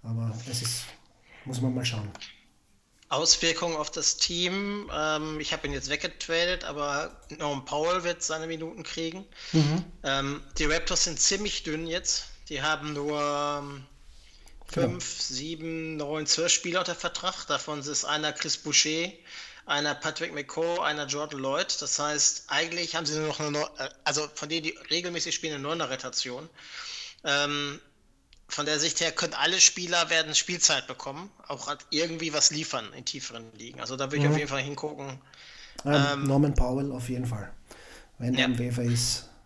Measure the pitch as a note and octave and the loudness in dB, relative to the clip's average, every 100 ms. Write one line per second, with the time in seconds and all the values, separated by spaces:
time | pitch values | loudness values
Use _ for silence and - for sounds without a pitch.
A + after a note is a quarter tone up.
0 | A2+ A2+ A2+ A2 B2 A#2+ A#2 - - - | -2 0 0 -2 -4 -2 -2 -4 -6 -14
1 | - _ - - C3+ B2 B2+ B2+ A#2+ A2 | -20 _ -20 -16 -6 0 2 2 0 -2
2 | G#2 - - - - _ _ _ _ _ | -6 -8 -16 -18 -20 _ _ _ _ _
3 | - C#3 E3 - E3 E3 F3 D#3 D3+ - | -2 2 6 6 6 2 0 0 -2 0
4 | D3+ - - E3+ F3+ F#3+ G3+ G#3 G3+ D#3 | 0 2 0 2 0 0 -2 -4 -4 -2
5 | D#3 D#3 D#3 D#3 D3+ D#3+ C#3+ C#3 C3+ D3+ | 0 0 -2 -4 -4 -2 -2 -4 -2 -2
6 | F3+ - - E3 F3 F3+ - D3 C#3+ C#3+ | -4 -6 -2 2 2 0 -4 -4 -2 -2
7 | D#3+ - - D3+ D3 C#3+ C3 D3 D#3+ F#3 | -4 -8 -16 -6 -2 -2 -2 0 2 2
8 | F3 F3 - D#3+ D#3+ D#3+ D#3+ - D#3 - | 2 -2 -2 -2 -4 -4 -6 -8 -8 -4
9 | E3 F3+ G3 - - D#3+ D3 D#3+ F3 - | -4 -4 -14 -14 2 6 6 4 0 -6
10 | C#3+ C#3 C#3 D3 - - D3+ D#3+ - F3 | 0 0 0 -2 -4 2 4 4 2 2
11 | - C#3+ - G3 G#3 - E3 D#3 E3 E3+ | 2 4 2 4 0 -2 -4 -4 -2 -2
12 | - - - - - C#3+ D3 D3+ D3+ D3 | 0 -2 -4 -14 -8 -2 0 0 0 -2
13 | C#3+ D3 D3 C#3+ D3 D3 C#3+ C#3 C3 - | -2 0 0 2 0 -2 -6 -10 -14 -20
14 | - - - - - - - - E3+ F3+ | -20 -20 -20 -20 -20 -18 -6 0 0 0
15 | - - - C3 D3+ D#3+ D#3+ D#3+ D#3+ D#3 | -6 -4 -4 -4 -6 -6 -6 -6 -6 -4
16 | D3 D#3 D3+ - E3+ - F3 F3 F3 E3 | -2 -2 -2 -2 2 2 2 0 0 -4
17 | F3 - F3+ - - C#3+ - D3 C#3 C#3 | -4 -4 -4 -6 -2 -2 -2 -6 -2 -2
18 | - D3+ D3+ C#3+ D#3+ - D#3 C#3+ D3+ D#3+ | 0 0 0 -2 -2 -2 4 4 4 2
19 | F3 - - - - - - D3 D3 C#3+ | -2 -6 -16 -16 -14 -16 -2 0 2 0
20 | D#3 D#3 D#3+ D3 C#3+ - E3 F3 D3 D3+ | -4 -4 -4 -6 -6 -2 0 2 2 0
21 | C#3 C#3+ D3+ D3 C3+ C#3+ F#3+ - C3+ - | -2 -2 -4 -2 0 0 0 -2 0 0
22 | D3 D3+ - - - C#3+ E3 E3+ E3 E3 | 2 4 2 2 -2 0 0 0 -2 -2
23 | D#3 D3+ D#3 D3 D3+ D3 C#3+ - C3+ - | 0 0 0 0 0 0 -2 -4 -8 -2
24 | - C#3+ D3 - D3+ E3 D#3 - - E3 | 0 0 -2 -6 -2 -2 -2 -6 -4 -2
25 | F3 F3 E3+ - E3 D3 C#3 E3 D3 C3 | -2 -2 -2 -2 -2 -4 -4 -2 -2 -4
26 | C3 - C3 B2 D#3+ - - - - - | -4 -4 -4 -6 -12 -18 -16 -12 -10 -10
27 | - - D#3+ C#3+ C#3+ D3 C#3+ D3 - _ | -12 -8 0 2 4 0 -2 -6 -14 _
28 | _ _ _ - - - D3+ D3+ D#3 - | _ _ _ -20 -8 -2 0 2 2 2
29 | E3+ - E3+ B2+ D3+ F#3 - - F3 F3 | 0 2 -2 2 2 8 6 6 0 2
30 | E3 E3 D#3 D3+ - F3+ - C#3+ B2 C3 | 4 4 4 2 2 -2 2 2 0 -10
31 | - C#3+ G3 _ - C3+ - C#3+ - D3+ | -10 -10 -14 _ -10 -8 -6 -8 -2 0
32 | E3 E3 D#3+ D3 - D3+ D#3 C3 G#2+ - | 0 -2 -2 4 4 4 -2 -4 -4 -8
33 | B2+ C#3+ - A#2 A2+ A2 A#2 C3 A#2+ C3 | -6 -6 -8 -10 -14 -14 -14 -8 -8 -4
34 | C3+ D3 C#3+ D3+ - C3+ C3+ C#3+ D3+ D3 | -2 4 6 6 2 -2 -2 -4 -6 -6
35 | C#3 C3+ - - - - - - C#3+ D3 | -10 -10 -16 -20 -20 -20 -18 -6 4 6
36 | C#3 C#3+ C#3 C#3 D3 C#3+ B2 C3 C#3 B2 | 6 4 4 6 6 6 6 4 0 -4
37 | A#2+ B2 B2 G#2+ F#2+ - - - - - | -4 -2 -2 -4 -8 -12 -16 -20 -18 -20
38 | - - A#2+ B2+ C3+ A#2+ B2 A#2+ A#2+ A#2 | -20 -4 0 4 4 4 0 2 4 4
39 | - - - - | 2 0 -6 -20